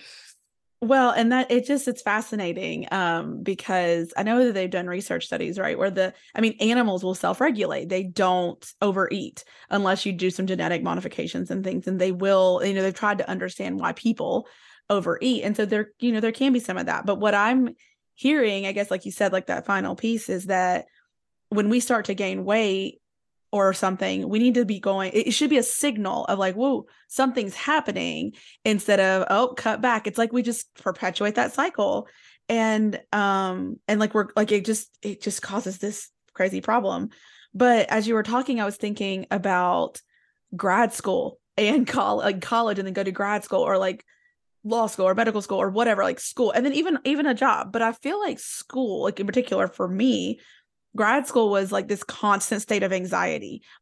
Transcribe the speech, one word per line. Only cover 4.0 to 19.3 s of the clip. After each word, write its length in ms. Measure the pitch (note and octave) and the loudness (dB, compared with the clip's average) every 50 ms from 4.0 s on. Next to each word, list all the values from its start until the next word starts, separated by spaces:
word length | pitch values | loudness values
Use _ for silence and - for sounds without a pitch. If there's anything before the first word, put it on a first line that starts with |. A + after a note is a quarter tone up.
| E3 E3 - | -2 -4 -4
I 60 | - G3+ | -4 -2
know 200 | G#3+ A#3 B3 B3+ | 2 4 4 4
that 80 | A#3+ G3 | 4 2
they've 140 | F#3+ F#3 F3+ | 0 -2 -2
done 180 | F#3 F3+ F3+ | -4 -4 -4
research 400 | F3+ F3 G3 G3 - F3+ E3+ - | -4 -6 -6 -6 -4 -6 -6 -4
studies, 320 | - E3+ - - D#3 F#3+ G3+ | -6 -6 -6 -4 -6 -4 -4
right, 180 | F3 - - | -4 -4 -2
where 140 | - F#3 G3+ | -2 -2 -2
the, 200 | F3+ F#3+ F#3 F#3 - - _ - - | 0 0 -2 -2 -2 -10 _ -8 -2
I 80 | G#3+ | 0
mean, 140 | A3+ A3 A3 - | 0 0 0 0
animals 440 | G#3+ A3 A#3+ B3 A#3+ G#3 F#3 F#3 F#3 | 0 2 2 2 2 2 0 0 -2
will 100 | F#3 F3+ | -4 -4
self-regulate. 760 | - - F3 F3+ - C4 D#4+ A#3+ G#3 F#3 D#3+ D3 C#3+ D3+ | -2 -2 -2 0 2 2 0 2 0 -2 -2 -2 -4 -4
They 140 | F3 F#3+ F#3 | -2 -2 -4
don't 640 | G3 F#3 E3+ A3 F#3+ F#3 F3+ F3+ F3 E3+ - _ - - - - | -4 -4 -2 0 2 2 2 2 0 -2 -6 _ -16 -20 -6 -2
overeat 600 | G3+ G3+ F#3 G3 F#3 - - G3 - - - - - _ - - - - | 0 0 2 0 0 0 -2 -6 -6 -8 -12 -18 -20 _ -20 -20 -8 -2
unless 380 | - G3+ G3 F#3 F#3+ F#3+ - | -2 0 2 2 0 0 0
you 40 | G3+ | -4
do 200 | F#3 E3+ F#3 F#3 | -2 0 -2 -2
some 160 | F3+ - F#3 | 0 0 -2
genetic 340 | F#3 F#3+ F3 D#3+ E3 F3 E3+ | -2 -2 -2 0 -2 -2 -2
modifications 680 | F3 F3 E3+ F3+ F#3 E3 - - D#3+ E3+ - F3 F#3 E3+ | -2 -2 -4 -4 -6 -6 -6 -6 -6 -6 -4 -6 -6 -4
and 120 | F#3 G3 F#3+ | -4 -4 -4
things, 220 | F#3 F3 F#3 - | -4 -4 -4 -4
and 160 | F#3 F#3+ F3+ | -2 0 0
they 100 | F#3 F#3+ | 0 0
will, 500 | F3+ F3 G3 G3 G3 F#3+ F#3 F#3 F3+ - - | 0 0 2 4 4 6 6 4 4 2 0
you 80 | G3+ G3 | 0 0
know, 80 | F#3+ | 0
they've 140 | F#3+ G3 F#3+ | 0 -2 -2
tried 240 | - A3 G#3 G3+ F#3+ | 0 -2 0 0 0
to 100 | - - | -4 -6
understand 500 | F#3+ F#3 F#3 F#3 - - G3 F#3 F#3 G3 | -4 -6 -6 -8 -8 -8 -8 -8 -6 -4
why 120 | F3 E3+ E3 | -4 -4 -4
people 540 | - - A3+ - - - - F3+ A3+ - - - _ - - - _ _ - | -2 -2 -2 -2 -2 -2 -2 -2 -2 -4 -6 -20 _ -20 -20 -20 _ _ 0
overeat. 540 | G3+ G3 F3 E3+ - - - C4 B3 - - | 0 0 0 -2 -2 0 0 0 0 0 -2
And 120 | G#3 G#3 | -2 -2
so 120 | - G#3+ | -2 0
there, 240 | G3 G#3+ G#3 G#3+ G#3+ _ - | 0 0 -2 -2 -4 _ -2
you 120 | A#3+ A#3+ | 0 0
know, 80 | A3+ G#3+ | 0 2
there 120 | A3+ A3+ | 0 -2
can 200 | A3+ - C4+ C#4 | 0 0 2 2
be 80 | B3 A#3+ | 2 2
some 180 | A#3 - F3+ | 0 -2 -6
of 100 | F3+ E3+ | -6 -2
that. 180 | - - - - | -2 -2 -2 0
But 140 | G3+ G3 - | -2 -2 2
what 160 | G#3 G#3 G3+ | 2 2 4
I'm 400 | G3+ G#3 A3+ C4 C4 B3 A#3 - _ _ _ _ _ _ _ _ | 4 4 4 4 2 2 0 -2 _ _ _ _ _ _ _ _
hearing, 500 | - - C4+ D#4 D4 A#3+ G#3 G3 G3 G3 | -2 0 2 4 4 4 2 2 -2 -4
I 60 | G3 | -4
guess, 180 | G3 G3+ G3+ - | -2 -2 -2 -2
like 160 | F#3+ F#3+ - | -2 -4 -4
you 60 | G3 | -8
said, 200 | - - G#3 F#3+ | -2 0 0 2